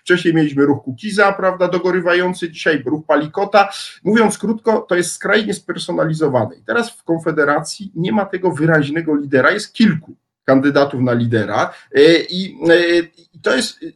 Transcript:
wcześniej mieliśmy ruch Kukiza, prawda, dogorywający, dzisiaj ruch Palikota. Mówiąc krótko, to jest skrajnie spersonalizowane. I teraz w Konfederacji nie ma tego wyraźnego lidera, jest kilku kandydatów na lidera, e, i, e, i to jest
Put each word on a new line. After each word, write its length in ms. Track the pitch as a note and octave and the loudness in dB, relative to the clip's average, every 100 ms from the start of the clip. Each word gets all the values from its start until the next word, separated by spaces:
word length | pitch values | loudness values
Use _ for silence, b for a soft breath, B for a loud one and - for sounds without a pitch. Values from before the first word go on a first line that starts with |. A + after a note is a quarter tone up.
wcześniej 340 | - F3 F3 | -2 0 2
mieliśmy 300 | D#3+ D3+ C#3 | 2 2 2
ruch 180 | D3 C#3 | 2 0
Kukiza, 500 | C3 B2 G#3+ G3 G3 | -4 -10 -4 0 0
prawda, 360 | F#3+ F#3 F3+ F3+ | 2 -2 0 -2
dogorywający, 800 | F3+ F3+ F3+ F3 F3 F3+ F#3 E3+ | 0 -2 0 0 0 0 -4 -8
dzisiaj 320 | - F#3 D3 B2+ | -4 -2 -2 -2
ruch 200 | D3+ - | -4 0
Palikota. 640 | D3 D3+ G3+ G3+ G#3 G3 B B B | 0 0 -4 2 2 2 B B B
Mówiąc 340 | F3 A3+ G#3+ - | 0 2 2 0
krótko, 480 | G3 A3+ A3+ G#3 - | -4 -4 -2 -2 0
to 60 | |
jest 180 | F3+ F3 | -2 -2
skrajnie 420 | - F#3+ G#3+ G#3+ | -4 0 0 0
spersonalizowane. 1000 | F#3+ - E3+ - E3+ D#3 D#3 D3 B2 G#2+ - | -6 -8 -10 -6 -4 -2 -2 0 0 -2 -8
I 60 | |
teraz 280 | - A#3 A3+ | -6 -4 -4
w 140 | - | -8
Konfederacji 880 | - E3 E3 D3+ C#3+ D3 D#3+ - G3 | -6 -4 -2 -2 0 0 -4 -12 -12
nie 180 | E3 F#3 | -6 -2
ma 120 | A3 | -2
tego 260 | F#3+ F3+ F3+ | -4 -4 -4
wyraźnego 640 | C#3+ D#3+ D#3 C#3 D#3+ D#3+ | 0 2 2 2 -2 -2
lidera, 360 | D3 C#3 C3+ C#3+ | -2 0 2 4
jest 220 | G3+ - | 2 -2
kilku 440 | - A3 D#3 - - _ _ | 2 2 2 -6 -20 _ _
kandydatów 560 | - C3+ C#3 C#3+ C#3 C3 | 0 2 4 2 2 0
na 120 | B2 | 0
lidera, 600 | A#2+ A#2 A2+ G2 A2 F3+ B B | 0 0 0 -2 -2 -4 B B
e, 240 | C3+ D3+ E3 | 4 6 6
i, 400 | - F3+ F#3+ C3+ E3 | 0 -8 -8 -2 2
e, 280 | F3+ E3+ F3 E3 _ _ | 4 4 0 -2 _ _
i 60 | - | -8
to 140 | G#3 B3+ | -2 -2
jest 220 | - - D#4 | -4 -8 -16